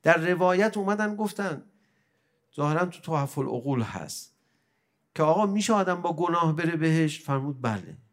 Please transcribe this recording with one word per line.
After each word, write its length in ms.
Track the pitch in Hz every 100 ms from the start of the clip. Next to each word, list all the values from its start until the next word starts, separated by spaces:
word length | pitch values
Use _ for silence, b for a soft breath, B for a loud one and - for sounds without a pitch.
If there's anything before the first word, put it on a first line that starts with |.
در 140 | 160 165
روایت 600 | 165 180 180 180 220 214
اومدن 380 | 196 208 214 208
گفتن، 480 | 208 - 196 143 - _ _ _ _ _ _ _ _ -
ظاهراً 300 | 147 156 180
تو 160 | 170
تحف 360 | - 160 139 -
العقول 440 | 131 123 135 131
هست، 540 | 110 - 78 - - _ _ _ _ _ _ _ _ -
که 80 |
"آقا، 220 | 156 175 208
می‌شه 280 | 202 202
آدم 280 | 214 185 175
با 140 | 175 160
گناه 400 | 175 170 165 156
بره 200 | 165 165
بهشت؟" 480 | 160 160 156 147 -
فرمود: 360 | 135 139 135
"بله." 360 | 120 104 85 - _